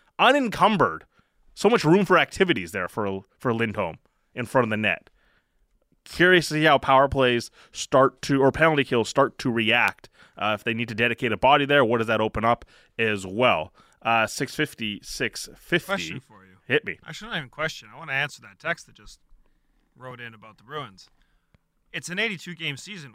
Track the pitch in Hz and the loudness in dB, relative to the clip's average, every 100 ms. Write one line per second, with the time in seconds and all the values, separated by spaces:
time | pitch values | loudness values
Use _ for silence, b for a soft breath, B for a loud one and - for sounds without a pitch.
0 | _ - 226 285 233 - 196 196 104 80 | _ 2 4 4 0 2 2 4 0 -2
1 | - _ _ _ _ - 165 160 151 190 | -16 _ _ _ _ -2 2 4 4 4
2 | 190 175 139 - 190 123 85 95 90 - | 4 2 2 0 0 0 -4 -6 -6 -4
3 | 101 95 - _ 131 113 113 104 87 - | -4 -6 -12 _ -4 -2 -2 -4 -6 -8
4 | _ _ _ 123 113 131 117 107 107 82 | _ _ _ -12 -2 0 2 0 -2 -2
5 | _ _ _ _ _ _ _ _ _ _ | _ _ _ _ _ _ _ _ _ _
6 | - - 180 180 143 151 156 139 - 135 | -8 2 4 4 2 0 4 2 4 4
7 | 139 135 127 120 - b b - - 131 | 4 2 2 0 -4 b b -14 0 4
8 | 135 - - 139 135 - 160 147 131 123 | 4 2 -2 2 2 4 2 2 0 0
9 | 107 - 135 - 131 117 110 120 101 - | 0 0 0 0 -4 -2 0 2 0 -4
10 | - b b b 104 104 120 113 120 107 | -18 b b b -4 -2 -4 -4 -4 -2
11 | 120 113 120 104 131 147 139 143 113 117 | -2 0 -4 2 4 4 4 2 4 2
12 | 113 110 110 110 117 117 - b b - | 0 0 -2 0 0 0 -4 b b -4
13 | 110 104 92 104 123 85 - b b b | -2 -2 -6 0 2 0 -4 b b b
14 | 113 117 110 - 135 - 151 - 110 101 | -2 0 0 -4 -8 -6 -8 -6 -10 -10
15 | - - 120 - - - - 170 - 196 | -12 -6 -6 -8 -18 -16 -6 -4 -4 -8
16 | 165 143 - 104 92 95 - 139 - 80 | -8 -14 -18 -20 _ _ -4 -4 -4 -14
17 | - 156 220 190 131 - 156 - 110 123 | -16 -18 -12 -12 -10 -8 -8 -8 -20 -18
18 | 160 135 143 - 175 95 160 170 - - | -8 -6 -6 -8 -20 -12 -8 -8 -10 -20
19 | 104 - _ - _ _ _ _ _ - | -20 -20 _ -20 _ _ _ _ _ -20
20 | 127 123 120 110 110 104 104 151 120 95 | -18 -16 -16 -18 -20 -20 -14 -12 -12 -16
21 | - _ _ _ _ _ _ _ _ 170 | -20 _ _ _ _ _ _ _ _ -14
22 | 160 185 226 180 175 156 156 131 185 196 | -10 -6 -6 -6 -14 -10 -10 -10 -14 -18
23 | 139 | -18